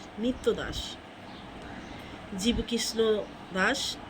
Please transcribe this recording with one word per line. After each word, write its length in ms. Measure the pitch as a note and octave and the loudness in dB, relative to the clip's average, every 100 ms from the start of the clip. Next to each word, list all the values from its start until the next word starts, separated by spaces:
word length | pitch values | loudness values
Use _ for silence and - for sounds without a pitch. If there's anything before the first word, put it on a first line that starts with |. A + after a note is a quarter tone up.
| - - | -2 -2
নিত্য 340 | A#3 B3+ A#3+ | 0 2 2
দাস, 440 | G3 A2 G2+ - - - - - - - - - - - - - - - G3 | 2 0 -4 -6 -8 -14 -14 -14 -12 -12 -12 -10 -10 -10 -12 -12 -12 -8 2
জীব 180 | G#3+ A3+ A3 | 4 4 2
কৃষ্ণ 540 | A#3 - A3 A3 G#3 - - - | 0 2 4 6 4 2 -8 -2
দাস, 440 | F#3 G3+ C#4+ - - | 4 4 4 0 -4